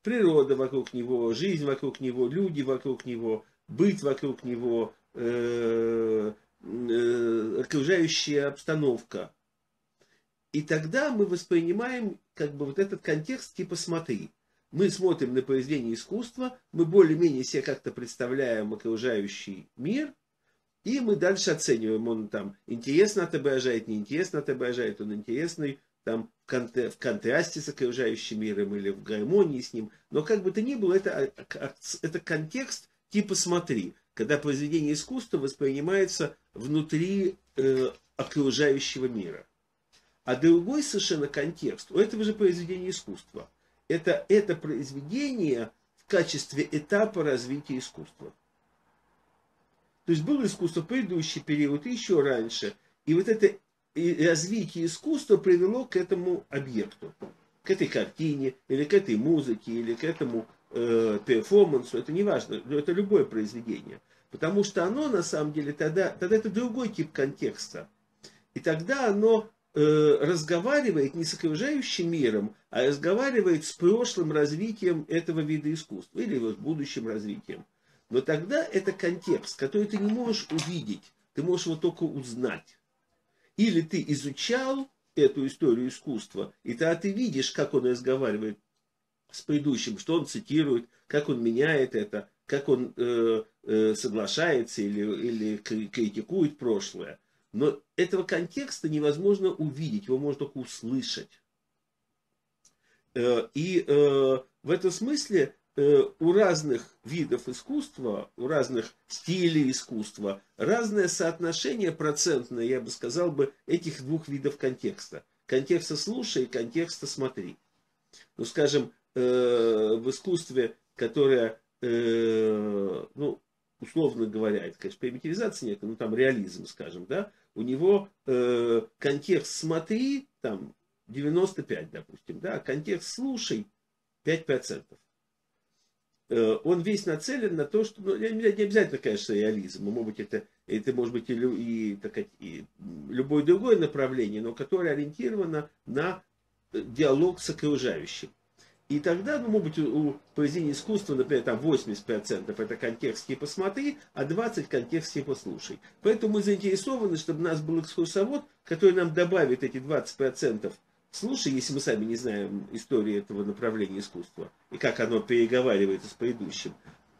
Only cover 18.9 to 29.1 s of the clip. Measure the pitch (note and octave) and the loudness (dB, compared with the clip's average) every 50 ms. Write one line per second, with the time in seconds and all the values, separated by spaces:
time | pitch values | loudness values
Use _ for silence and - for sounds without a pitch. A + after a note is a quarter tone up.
18.9 | A2+ A2 A#2+ B2+ A#2 G#2 G2+ G2 G2 - - - G2 F2+ - - _ - B2 D#3+ | -2 0 0 0 0 0 -2 -4 -6 -10 -10 -12 -12 -14 -14 -20 _ -8 -4 -2
19.9 | A3+ C#4 D#4 C#4+ - _ _ _ _ _ _ _ _ _ _ _ _ _ _ - | -2 -2 -2 -4 -8 _ _ _ _ _ _ _ _ _ _ _ _ _ _ -4
20.9 | B3+ C#4+ A#3+ A3 G3+ D#3 E3+ F#3 G3 F#3+ - F#3 D#3+ D#3 - - B2+ A2+ A2 A2 | -2 0 2 2 2 4 4 2 2 2 2 0 0 0 2 2 2 2 2 0
21.9 | A2 A2 A2+ A#2+ A#2 A2 G#2+ G#2 - G#2+ G2 G2 G2 - _ - A#2 A#2 A#2 C3 | 0 0 0 -2 -2 -2 -4 -6 -6 -6 -6 -6 -10 -14 _ -10 -10 -8 -4 0
22.9 | C#3+ E3 G3+ G#3 G#3 G3+ F3 D#3+ - D3+ C3+ C#3+ C3+ C3 B2+ C3 A#2+ A2+ G#2+ A2+ | 4 4 4 4 4 0 -2 -2 -2 0 0 2 2 2 2 0 0 0 -2 -4
23.9 | A2 G#2 G#2 - C3+ D#3+ F#3 F3+ - D3+ C3+ - C3 B2 B2+ B2 B2 B2 A#2+ G#2+ | -4 -4 -4 -4 -4 -4 -4 -2 -4 -4 -2 -2 -4 -2 -2 -4 -2 -2 -2 -4
24.9 | G#2 - G#2+ G#2 G#2 G#2 G#2 - A#2 C3+ E3 E3+ E3 - D3+ C#3 C3+ - _ _ | -4 -6 -6 -6 -6 -8 -6 -4 -4 -4 -4 -4 -4 -4 -6 -6 -6 -8 _ _
25.9 | _ _ _ A2+ A2+ A2+ A2 - _ _ _ - C3+ B2+ A#2+ A#2 - B2 A#2+ G#2+ | _ _ _ -4 -4 -4 -4 -8 _ _ _ -4 -4 -2 -2 -2 -2 -2 -2 -2
26.9 | - - - C3 A2+ G#2 - A2+ B2+ D#3+ F3 - - D#3+ D3+ - C#3 - C3+ A#2+ | -4 -4 -4 -4 -2 -2 0 0 2 2 0 0 -4 -8 -8 -10 -6 -4 -4 -2
27.9 | A#2 B2+ B2+ A2 A2+ A2 - - A2+ G#2+ G#2+ G#2+ G#2 G2+ G2+ G2 G#2 G2+ G2 G2 | -2 -2 -2 -2 -2 -4 -6 -8 -6 -4 -4 -2 -2 -2 -2 -2 -2 -4 -4 -4
28.9 | G2 G2+ - - | -6 -6 -6 -6